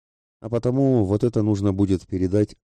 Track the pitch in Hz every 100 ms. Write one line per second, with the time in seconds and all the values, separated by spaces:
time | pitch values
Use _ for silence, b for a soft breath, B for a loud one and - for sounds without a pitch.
0 | _ _ _ _ 110 117 123 131 135 127
1 | 95 104 123 113 104 101 101 95 98 92
2 | - 92 90 101 104 -